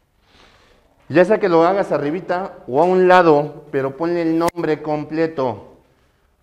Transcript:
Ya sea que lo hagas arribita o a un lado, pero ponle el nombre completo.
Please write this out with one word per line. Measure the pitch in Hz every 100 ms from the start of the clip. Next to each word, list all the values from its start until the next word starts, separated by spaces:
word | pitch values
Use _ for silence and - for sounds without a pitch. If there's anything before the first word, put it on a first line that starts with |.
| _ _ _ _ _ _ _ _ _ _ -
Ya | 147 180
sea | 214
que | 202
lo | 165
hagas | 170 196 180
arribita | 151 143 175 170 180 190 - -
o | 131
a | 180
un | 185 185
lado, | 180 170 147 147 - -
pero | 139 135 135
ponle | 170 175
el | 165 160
nombre | 170 175 160 151
completo. | 151 151 147 156 160 160 131 104 - _ _ _ _ _ _ _